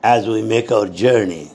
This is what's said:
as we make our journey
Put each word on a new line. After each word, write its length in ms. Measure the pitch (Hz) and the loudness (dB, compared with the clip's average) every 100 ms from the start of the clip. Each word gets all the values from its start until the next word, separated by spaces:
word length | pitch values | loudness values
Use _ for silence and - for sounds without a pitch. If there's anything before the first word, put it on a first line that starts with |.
as 240 | 110 120 104 | 2 2 2
we 140 | 110 | -4
make 280 | 110 113 117 | 0 -2 0
our 180 | 117 101 | 0 0
journey 600 | 87 117 120 98 82 76 | 0 2 2 0 -6 -14